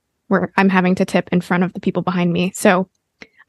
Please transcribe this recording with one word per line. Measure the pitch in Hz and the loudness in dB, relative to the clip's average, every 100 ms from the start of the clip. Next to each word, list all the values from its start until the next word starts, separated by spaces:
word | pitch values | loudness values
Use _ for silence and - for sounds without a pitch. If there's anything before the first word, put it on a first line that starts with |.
| _ _ _ | _ _ _
where | 190 180 - | -2 -2 0
I'm | 196 | 2
having | 185 180 | 2 2
to | 185 | 0
tip | 190 180 - | 0 -2 0
in | 180 | -2
front | - 180 | 0 -2
of | 190 | -2
the | 196 | -4
people | 196 180 | -4 -4
behind | 175 180 175 | -4 -2 -2
me." | 170 180 | -2 -4
So | - 214 185 185 _ _ _ - _ | 0 2 2 -2 _ _ _ -20 _